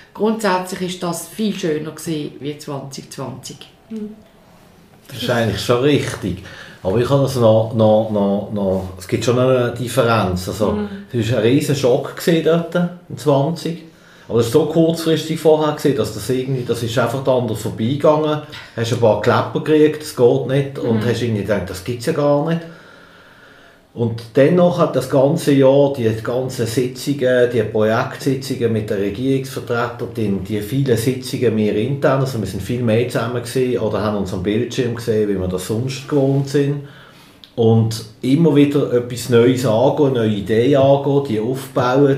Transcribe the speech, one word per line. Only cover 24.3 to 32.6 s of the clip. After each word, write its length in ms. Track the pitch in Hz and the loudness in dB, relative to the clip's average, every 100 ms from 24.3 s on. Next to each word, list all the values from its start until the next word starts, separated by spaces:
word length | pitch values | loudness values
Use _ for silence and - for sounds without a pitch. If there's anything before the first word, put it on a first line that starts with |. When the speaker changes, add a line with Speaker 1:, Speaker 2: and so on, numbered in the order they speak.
| - | 4
Speaker 3:
dennoch 420 | 143 180 175 170 | 4 6 4 4
hat 180 | 156 131 | 0 0
das 140 | - | 0
ganze 440 | 143 139 165 156 | 2 2 2 2
Jahr, 380 | 139 131 139 139 | 4 6 6 4
die 140 | 131 110 110 | 2 -2 -2
ganzen 460 | 127 123 131 - 110 | -4 -4 -4 -4 -2
Sitzungen, 800 | - 123 - - 139 127 123 120 | -2 -2 -4 -6 -2 2 2 2
die 120 | 123 | 2
Projektsitzungen 1080 | 107 110 107 113 135 - 143 127 - 127 117 | 0 0 2 2 -2 -4 -2 -2 -4 -2 0
mit 180 | 110 - | 0 -2
den 60 | 101 | -2
Regierungsvertretern, 1080 | 101 123 131 135 - 120 - 120 120 - 113 120 | -2 -2 -2 -2 -4 -8 -4 -4 -4 -6 -8 -4
die, 140 | 104 98 90 | -2 -2 -4
die 140 | 107 | -6
vielen 360 | 104 135 135 110 | -2 -2 0 0
Sitzungen 600 | 131 120 - 113 117 107 | 0 -2 -6 -2 0 2
wir 180 | 104 101 | 0 0
intern, 440 | 123 139 151 135 | -2 0 0 2
also 180 | 135 113 | 0 -2
wir 60 | 92 | -4
sind 160 | 98 | -6